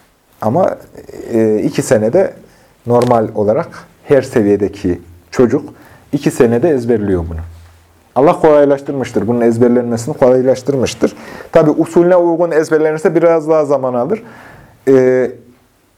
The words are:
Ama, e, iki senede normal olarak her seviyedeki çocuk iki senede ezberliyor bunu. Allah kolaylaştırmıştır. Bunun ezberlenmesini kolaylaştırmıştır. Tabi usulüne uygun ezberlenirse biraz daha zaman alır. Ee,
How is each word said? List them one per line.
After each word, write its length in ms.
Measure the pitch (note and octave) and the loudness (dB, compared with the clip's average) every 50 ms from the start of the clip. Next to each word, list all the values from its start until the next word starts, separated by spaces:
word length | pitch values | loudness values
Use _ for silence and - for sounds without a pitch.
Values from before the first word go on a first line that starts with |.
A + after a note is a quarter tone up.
| _ _ _ _ _ _ _ _ | _ _ _ _ _ _ _ _
Ama, 340 | - G#2+ A#2+ F3 G3 - - - - - - - - - - - - - - | -6 -4 -2 0 -2 -2 -4 -8 -12 -20 -20 -20 -20 -20 -18 -18 -10 -4 -2
e, 280 | A2 A2+ A2 G#2+ G#2 - | 0 0 2 0 0 -2
iki 180 | - - - | -2 -4 -4
senede 520 | C#3 - C3 G#2+ G#2+ A2+ E3 F#3 F#3+ - - - - _ _ _ _ _ _ _ _ | -2 0 0 0 0 0 0 0 0 -2 -4 -12 -20 _ _ _ _ _ _ _ _
normal 420 | A#2 A#2+ B2 B2 B2 B2 A2+ A2 - A2 | -2 0 0 2 2 2 0 0 -2 -4
olarak 340 | A2 G#2 G2+ A2+ D3+ E3 - - - - - _ _ _ | -2 -2 0 0 -2 -4 -8 -12 -20 -20 -20 _ _ _
her 180 | - D3 C3 | 0 0 0
seviyedeki 800 | B2+ C3+ - B2+ G#2 G2+ G2+ G2 G2+ F#2 - - - F#2 E2+ - - - - - _ _ | 0 0 0 0 2 2 2 0 0 -4 -6 -6 -4 -4 -4 -6 -8 -16 -20 -20 _ _
çocuk 380 | - - B2+ A2+ C3 D#3 - - - - - - - - _ _ - | 0 0 2 2 0 -2 -4 -8 -16 -20 -20 -20 -20 -20 _ _ -8
iki 180 | D3 - E3+ | -4 -4 -4
senede 380 | - - C3 A2+ A#2 A#2+ C#3+ F3 | 0 0 2 2 2 0 0 0
ezberliyor 540 | D3 B2+ A#2 A#2 A#2+ G#2+ G#2 G2+ F#2+ F2 D#2+ E2 | 0 0 0 -2 -2 -2 0 -2 -2 -4 -4 -6
bunu. 100 | E2 D#2+ E2 - - - - - _ _ _ _ _ _ _ _ - | -10 -12 -12 -14 -18 -20 -20 -20 _ _ _ _ _ _ _ _ -2
Allah 240 | B2 C#3 E3+ E3+ F3 | 2 2 2 2 4
kolaylaştırmıştır. 880 | E3+ D#3 D3 D3 C#3+ C#3 C#3+ C#3 C#3 D#3 C#3+ C3+ A#2+ A2+ - G#2 G2 | 4 4 4 4 4 4 2 -2 -4 -6 -6 -6 -6 -6 -4 -4 -2
Bunun 140 | A2 A#2+ A#2+ | -2 -2 0
ezberlenmesini 760 | A#2 A#2+ A2+ A#2 B2 A#2+ A#2+ B2 A#2+ A#2+ A#2 A2+ A#2 D3+ C#3+ | 0 0 2 2 2 2 2 0 -2 -2 -6 -6 -6 -8 -2
kolaylaştırmıştır. 1000 | - C#3 B2 B2+ C3 B2+ C3 B2+ - - D3 C#3 C3 A2+ - - - - - - - - - - - - - | 0 2 2 4 2 2 0 -2 -2 -2 -4 -4 -2 -4 -4 -4 -4 -4 -4 -4 -8 -18 -20 -20 -20 -8 0
Tabi 180 | - E3 D#3+ D3+ | 2 2 2 2
usulüne 460 | - D#3 D#3+ D#3+ - F3+ E3+ F3 F#3 | 2 0 -2 0 2 2 2 4 4
uygun 360 | F3+ F3 E3+ E3 D#3+ F3 E3+ | 2 2 2 0 -2 -2 0
ezberlenirse 640 | D3+ D#3 D#3+ D3+ D#3 D3+ D#3 D#3 D#3 D#3+ - F#3+ D#3+ | 0 0 0 0 0 0 0 0 -2 -2 -2 0 0
biraz 340 | E3+ D#3+ E3+ E3 D#3+ D3+ D#3 | 2 2 2 2 2 0 0
daha 160 | D#3+ D#3 D3 | 0 0 0
zaman 280 | C3+ D3 C3 C3 B2+ B2 | 0 0 -2 -2 -2 -2
alır. 300 | A#2+ B2 D#3+ A3 G#3+ - - - - - - - - - _ _ _ _ | -2 -4 -4 -4 -8 -8 -14 -20 -20 -20 -20 -20 -20 -20 _ _ _ _
Ee, 440 | C3 C3+ C3 C3 B2+ B2+ B2+ B2 - - - - _ _ _ _ _ _ _ _ _ _ | 2 4 4 4 4 2 0 0 -2 -6 -12 -20 _ _ _ _ _ _ _ _ _ _